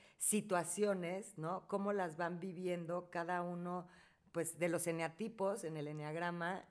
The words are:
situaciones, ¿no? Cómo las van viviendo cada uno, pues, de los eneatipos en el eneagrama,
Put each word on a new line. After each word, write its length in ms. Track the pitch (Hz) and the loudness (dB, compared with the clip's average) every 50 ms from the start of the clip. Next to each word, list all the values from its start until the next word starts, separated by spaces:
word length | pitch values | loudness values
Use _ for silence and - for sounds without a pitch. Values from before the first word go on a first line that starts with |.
| - - - - | -20 -18 -6 0
situaciones, 1200 | - - - 214 - 208 185 175 - - - 202 208 208 202 185 175 165 180 190 220 - - - | 2 4 4 4 4 4 4 2 4 2 0 2 4 4 4 2 2 -2 -2 -4 -6 -8 -8 -6
¿no? 240 | 156 165 185 185 - - | -4 -2 -2 -4 -4 -2
Cómo 240 | 202 196 196 202 208 | 0 0 2 2 2
las 240 | 202 185 170 156 | 2 2 0 0
van 240 | 160 175 170 180 170 | 0 0 0 0 -2
viviendo 680 | 165 196 175 170 185 180 175 175 170 156 175 175 175 175 - | -4 -6 -4 -2 0 0 0 0 0 0 -2 -2 -2 -4 -4
cada 300 | 175 170 170 180 175 175 | -4 0 0 0 0 0
uno, 440 | 175 175 175 175 175 180 180 175 - - - - - _ _ _ - - | 0 -2 -4 -4 -2 -4 -4 -6 -8 -14 -20 -20 -20 _ _ _ -6 -2
pues, 260 | 170 160 170 - - | 0 0 0 0 0
de 100 | 170 175 | 2 2
los 200 | 165 165 170 170 | 2 2 2 2
eneatipos 720 | 165 165 165 160 160 - - 151 - - 190 190 202 - - | 0 2 0 -2 -2 -2 -6 -4 -2 0 0 0 0 0 -2
en 140 | 160 160 | -4 -4
el 100 | 156 147 | -2 -4
eneagrama, 800 | 147 151 151 147 151 156 170 175 175 175 175 170 170 190 - - - | -4 -4 -4 -4 -4 -4 -2 -2 -2 -2 0 -2 -2 -2 -4 -6 -8